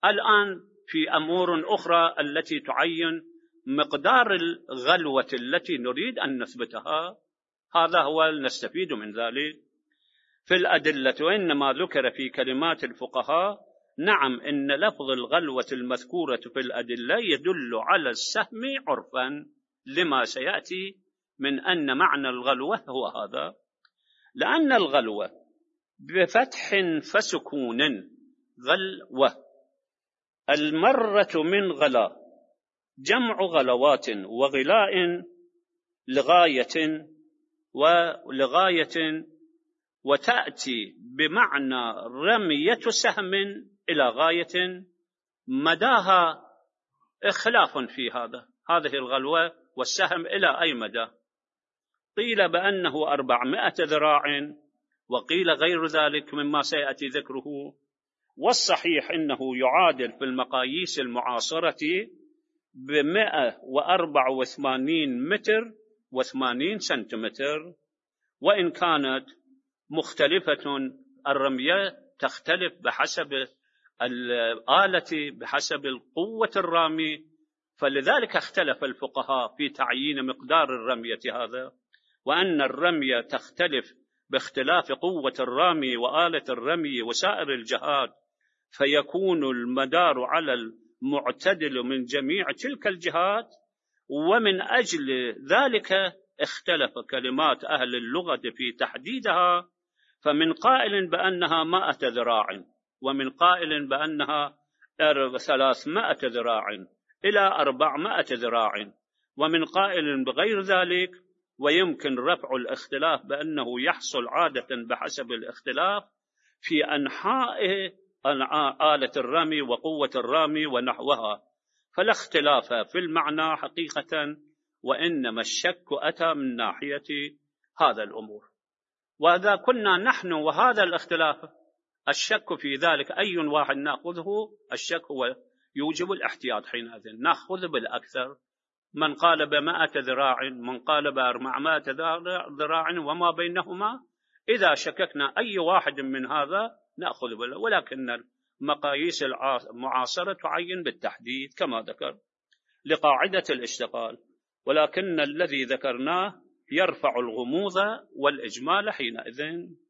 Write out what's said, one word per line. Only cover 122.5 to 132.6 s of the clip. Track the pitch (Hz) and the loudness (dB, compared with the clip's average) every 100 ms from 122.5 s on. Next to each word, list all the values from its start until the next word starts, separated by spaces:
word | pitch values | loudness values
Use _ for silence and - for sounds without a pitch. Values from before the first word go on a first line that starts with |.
| 139 - | 2 2
في | 120 107 180 | -4 -4 -4
المعنى | 180 160 147 156 160 156 | -2 -2 -2 -2 -2 -2
حقيقة، | 139 - 165 151 139 160 147 151 _ _ _ _ | -6 -8 -6 -6 -6 -6 -6 -8 _ _ _ _
وإنما | 123 143 170 160 123 113 | -2 0 0 0 -2 -4
الشك | 110 - 175 180 _ | -4 -2 -2 -4 _
أتى | 143 151 160 165 | -2 -2 0 -2
من | 156 135 120 | 0 -4 -2
ناحية | 110 - 143 143 - 147 143 _ _ _ _ - | -4 -4 -6 -8 -6 -6 -6 _ _ _ _ 0
هذا | 151 110 | 2 2
الأمور. | 104 110 107 107 _ _ _ _ _ _ _ _ | -6 -8 -14 -16 _ _ _ _ _ _ _ _
وإذا | 156 175 196 196 | 4 6 4 2
كنا | 220 254 208 180 | 2 2 4 4
نحن | 220 - 185 | 2 0 0
وهذا | 160 156 151 240 220 | 0 0 4 4 4
الاختلاف، | 185 170 - 165 160 143 160 _ _ _ _ _ - | 2 0 -2 0 2 0 -8 _ _ _ _ _ -2
الشك | 143 - 214 - | -2 0 -2 -2
في | 160 | -6